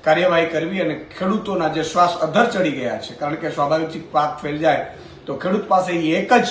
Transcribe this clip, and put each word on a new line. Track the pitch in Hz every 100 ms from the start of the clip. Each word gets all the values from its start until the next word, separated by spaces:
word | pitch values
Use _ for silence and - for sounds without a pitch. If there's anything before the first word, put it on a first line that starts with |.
કાર્યવાહી | - 160 180 165 160
કરવી | 160 165 190
અને | 160 151 -
ખેડૂતોના | - 190 208 - 190 156
જે | 156
શ્વાસ | 151 175 175 -
અધ્ધર | 156 202 240
ચડી | 196 165
ગયા | 135 120 110
છે, | -
કારણ | - 147 156
કે | 160
સ્વાભાવિક | 151 143 160 160 160 -
પાક | 156 151 -
ફેલ | 151 151
જાય | 160 135 - - - - -
તો | 139
ખેડૂત | 180 196 -
પાસે | 185 185
ઈ | 170 156
એક | 175 190
જ | 240 -